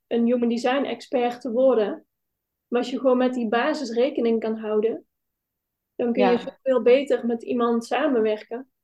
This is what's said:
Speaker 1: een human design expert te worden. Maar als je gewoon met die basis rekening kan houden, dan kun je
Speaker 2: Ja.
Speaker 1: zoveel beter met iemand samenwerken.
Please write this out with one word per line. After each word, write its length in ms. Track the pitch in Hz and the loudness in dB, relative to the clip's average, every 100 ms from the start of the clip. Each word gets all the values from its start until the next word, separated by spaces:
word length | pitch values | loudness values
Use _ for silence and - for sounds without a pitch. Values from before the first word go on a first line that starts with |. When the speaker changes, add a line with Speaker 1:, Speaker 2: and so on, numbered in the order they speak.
| - | -4
Speaker 1:
een 180 | 240 233 | 0 2
human 240 | 247 233 | 2 0
design 340 | 233 254 277 | 0 0 0
expert 580 | - 233 - 254 240 240 | -2 -8 -4 -2 -2 -4
te 100 | 247 | -4
worden. 540 | 226 262 226 208 311 - _ _ _ _ _ _ | 2 4 4 0 -4 -14 _ _ _ _ _ _
Maar 120 | 240 | -4
als 80 | 247 | -4
je 100 | 254 | -2
gewoon 180 | 262 247 | 2 2
met 160 | 254 | 2
die 140 | 254 220 | -2 -2
basis 440 | 233 285 302 233 | 0 0 -2 -4
rekening 480 | 233 269 302 233 226 | 0 0 0 0 0
kan 180 | 220 220 | -2 -4
houden, 480 | 214 214 220 339 - _ _ _ _ _ _ _ _ - | -2 0 0 -4 -12 _ _ _ _ _ _ _ _ -4
dan 180 | 240 | -2
kun 100 | 240 | 2
je 80 | 247 | 2
Speaker 2:
Ja. 60 | 240 | 2
Speaker 1:
zoveel 440 | - - 262 247 | -2 -6 -2 2
beter 440 | 247 262 277 240 233 | 4 4 4 -2 -2
met 180 | 233 | -4
iemand 420 | - 247 233 233 - | -4 -2 0 0 -2
samenwerken. 840 | 247 302 240 214 214 - 233 269 _ | -2 0 2 0 -2 -6 -14 -14 _